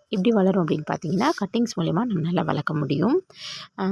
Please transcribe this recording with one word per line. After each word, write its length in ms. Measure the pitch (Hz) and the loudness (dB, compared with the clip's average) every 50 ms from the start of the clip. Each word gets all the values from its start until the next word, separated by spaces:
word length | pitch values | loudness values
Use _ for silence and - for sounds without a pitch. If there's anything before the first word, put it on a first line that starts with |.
| _ - | _ -6
எப்படி 220 | - 185 185 233 | -4 0 2 4
வளரும் 340 | 226 202 185 190 185 190 165 | 4 4 4 4 4 2 2
அப்படின்னு 220 | 156 156 151 151 | 0 0 -2 -2
பார்த்தீங்கன்னா, 420 | - - - - 151 185 - 247 311 - | -4 -6 -4 -4 -2 0 0 2 0 0
கட்டிங்ஸ் 420 | - 202 - - 233 240 - - | -2 -4 -4 0 -2 -2 -2 -2
மூலியமா 260 | - 160 160 156 180 247 | -2 -2 0 0 0 0
நம்மளால 400 | 240 196 160 156 175 180 - 160 | 0 -2 -2 -2 0 0 0 0
வளர்க்க 280 | 156 151 147 - - 160 | 0 -2 -2 -2 -2 -2
முடியும். 420 | 151 151 139 - - - 240 311 381 - _ - - - - - - - - - - | -2 0 0 0 2 2 2 2 2 0 _ -20 -16 -14 -14 -12 -14 -16 -16 -6 -4
அ, 60 | 190 190 | -2 0